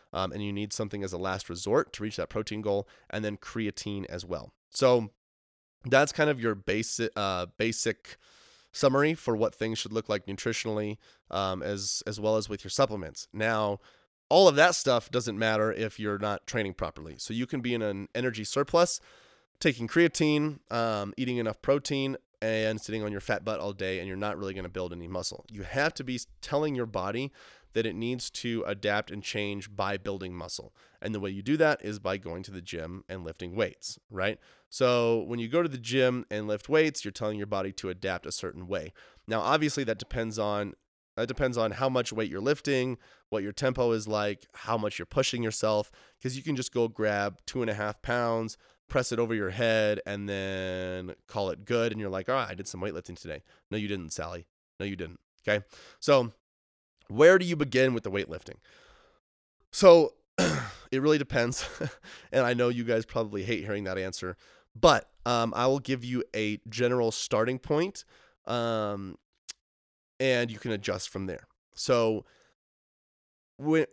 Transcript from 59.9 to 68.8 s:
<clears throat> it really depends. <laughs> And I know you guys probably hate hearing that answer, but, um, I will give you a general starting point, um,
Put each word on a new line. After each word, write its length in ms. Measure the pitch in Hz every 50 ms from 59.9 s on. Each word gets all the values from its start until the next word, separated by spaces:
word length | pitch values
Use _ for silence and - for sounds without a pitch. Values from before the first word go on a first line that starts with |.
| 170 170 151 - - _ _
<clears throat> 120 | _ _
it 640 | - 180 170 151 139 117 - - - - - 131 131
really 160 | 139 151 156
depends. 500 | 147 - - - 123 117 120 120 - - - - -
<laughs> 520 | 156 135 - - - - - - - -
And 140 | - 131 123
I 80 | 120 123
know 160 | 120 120 123
you 140 | 123 120 117
guys 220 | 117 117 113 110
probably 380 | - - 123 113 104 104 98 92
hate 200 | 113 117 85 85
hearing 200 | 107 101 104 101
that 140 | 92 92
answer, 400 | 95 92 95 92 - 92 92 90 - _ - - _ _ _ -
but, 340 | 110 - 165 135 - - - _ - -
um, 280 | 120 120 117 117 117 -
I 120 | 113 123
will 120 | 131 135 143
give 240 | 113 139 135 123 120
you 200 | 123 123 123 - - -
a 240 | 110 107 104 107 - -
general 440 | 113 107 113 123 120 127 127 117 113
starting 480 | - - - - 127 107 113 123 131 127
point, 460 | - - 143 151 175 196 - - - _ _ - _ _ _ _ _
um, 720 | - 117 120 117 117 113 110